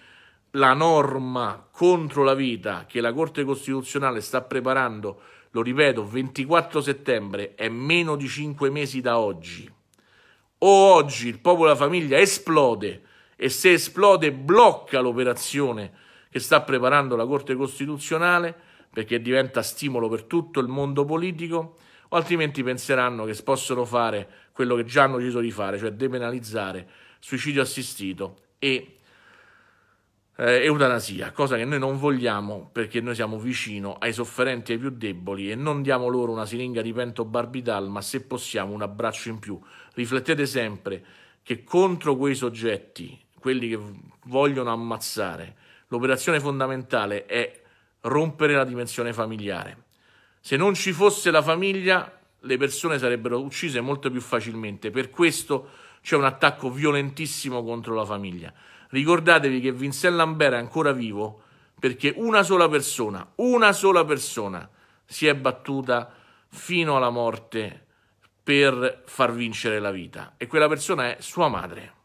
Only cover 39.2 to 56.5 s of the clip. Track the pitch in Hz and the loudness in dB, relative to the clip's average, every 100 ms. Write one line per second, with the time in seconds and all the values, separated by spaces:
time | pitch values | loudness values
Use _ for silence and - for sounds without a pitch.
39.2 | 113 110 104 95 - - - - 117 131 | -10 -12 -10 -12 -14 -20 -14 -8 -4 -2
40.2 | 160 151 139 123 110 101 98 92 - - | 0 0 0 -2 -4 -6 -8 -10 -12 -20
41.2 | _ _ - 113 - 175 190 170 151 131 | _ _ -10 -10 -2 2 2 2 0 0
42.2 | 139 135 123 117 113 98 - - 85 - | 0 0 -4 -4 -4 -4 -6 -18 -18 -18
43.2 | _ _ 131 131 117 110 104 95 - _ | _ _ -4 -2 -4 -6 -10 -18 -20 _
44.2 | 123 131 147 131 120 113 117 113 - 110 | -4 2 2 2 -2 -4 -4 -8 -8 -6
45.2 | 95 85 85 - _ _ _ 120 127 131 | -6 -6 -14 -18 _ _ _ -4 0 0
46.2 | - 156 139 139 131 131 120 123 104 101 | 0 0 0 -2 -4 -4 -4 -2 -2 -4
47.2 | - 117 113 - _ _ _ _ 117 143 | -4 -4 -4 -8 _ _ _ _ -2 0
48.2 | 160 147 151 143 131 123 120 - 120 117 | 0 2 2 4 0 -4 -6 -4 -4 -4
49.2 | 110 113 101 90 - - _ _ _ _ | -6 -6 -6 -8 -10 -16 _ _ _ _
50.2 | _ _ - 139 196 190 190 165 202 202 | _ _ -4 0 2 0 -2 4 4 4
51.2 | 180 156 147 165 196 196 185 185 - - | 2 4 4 2 0 -2 2 0 0 -12
52.2 | _ _ - 127 135 - 170 143 123 123 | _ _ -4 -2 -2 -2 -4 -2 0 -2
53.2 | 120 120 139 - 175 127 127 139 135 127 | -2 -4 -6 -8 -6 -4 -4 -4 -4 -6
54.2 | 117 120 107 113 107 98 110 120 127 - | -4 -4 -4 -8 -10 -8 -8 -6 -6 2
55.2 | 170 143 - 135 - - - _ - 147 | 2 2 -2 -6 -6 -20 -20 _ -2 2
56.2 | 135 135 151 | 2 2 2